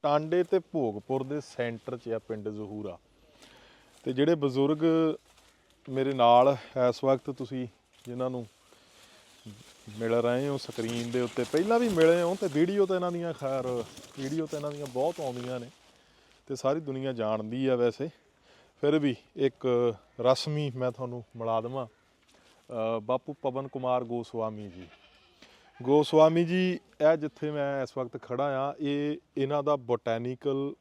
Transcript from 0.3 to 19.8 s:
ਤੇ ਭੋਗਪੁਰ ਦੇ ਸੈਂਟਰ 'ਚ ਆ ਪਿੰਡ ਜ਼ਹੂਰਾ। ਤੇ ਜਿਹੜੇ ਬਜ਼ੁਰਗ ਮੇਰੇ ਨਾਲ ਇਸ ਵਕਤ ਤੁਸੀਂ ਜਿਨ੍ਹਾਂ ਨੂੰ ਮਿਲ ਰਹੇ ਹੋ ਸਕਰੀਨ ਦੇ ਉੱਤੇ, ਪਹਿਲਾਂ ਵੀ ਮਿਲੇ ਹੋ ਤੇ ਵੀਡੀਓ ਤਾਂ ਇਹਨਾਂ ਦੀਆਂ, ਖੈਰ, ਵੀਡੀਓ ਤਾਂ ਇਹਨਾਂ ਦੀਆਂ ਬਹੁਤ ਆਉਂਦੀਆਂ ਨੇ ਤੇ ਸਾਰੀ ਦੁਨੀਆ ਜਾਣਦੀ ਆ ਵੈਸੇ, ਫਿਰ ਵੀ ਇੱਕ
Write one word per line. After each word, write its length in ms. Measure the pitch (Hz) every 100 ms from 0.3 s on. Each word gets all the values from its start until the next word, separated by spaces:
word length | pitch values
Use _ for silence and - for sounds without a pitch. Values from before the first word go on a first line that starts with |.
| 175
ਤੇ 160 | 175 190
ਭੋਗਪੁਰ 640 | - 170 123 104 - 131
ਦੇ 180 | 131 147
ਸੈਂਟਰ 560 | 135 - 120 117 - 123
'ਚ 120 | 117
ਆ 100 | 113
ਪਿੰਡ 300 | _ 110 107
ਜ਼ਹੂਰਾ। 500 | 107 107 107 101 85 _ _ _ _ - - - - _ -
ਤੇ 100 | -
ਜਿਹੜੇ 220 | 127 143 170
ਬਜ਼ੁਰਗ 440 | 143 127 139 151 165 165 160 156 _ _ _ _ _ _ -
ਮੇਰੇ 240 | 131 135
ਨਾਲ 440 | 135 120 120 131 135 - 131 123
ਇਸ 140 | 117
ਵਕਤ 280 | 135 135 -
ਤੁਸੀਂ 360 | 131 131 131 120 _ _ _ -
ਜਿਨ੍ਹਾਂ 240 | 120 127
ਨੂੰ 160 | 127 113 _ _ - _ - - - - - 107 104 - - - 104
ਮਿਲ 140 | 113
ਰਹੇ 340 | 117 120 123 143
ਹੋ 100 | 139
ਸਕਰੀਨ 540 | - 117 113 120 120
ਦੇ 100 | 123
ਉੱਤੇ, 240 | 120 - 120
ਪਹਿਲਾਂ 280 | 156 196 233
ਵੀ 100 | 240
ਮਿਲੇ 320 | 180 160 170
ਹੋ 160 | 170 190
ਤੇ 60 | 196
ਵੀਡੀਓ 380 | 143 175 202 190
ਤਾਂ 100 | 185
ਇਹਨਾਂ 160 | 180
ਦੀਆਂ, 220 | 175 170
ਖੈਰ, 340 | - 139 135 127 123 107 - - -
ਵੀਡੀਓ 260 | 135 160 156
ਤਾਂ 140 | 151
ਇਹਨਾਂ 120 | 147
ਦੀਆਂ 140 | 147 143
ਬਹੁਤ 220 | 123 151 170
ਆਉਂਦੀਆਂ 400 | 143 123 123 127
ਨੇ 100 | 120 - _ _ _ _ _ _ _
ਤੇ 80 | 131
ਸਾਰੀ 240 | 135 151
ਦੁਨੀਆ 340 | 151 131 135
ਜਾਣਦੀ 540 | 120 110 110 110 123 135
ਆ 80 | 123
ਵੈਸੇ, 340 | 120 113 156 - _ _ _ - _ _
ਫਿਰ 180 | 143 156
ਵੀ 160 | 147 120 _ -
ਇੱਕ 580 | 135 - 127 120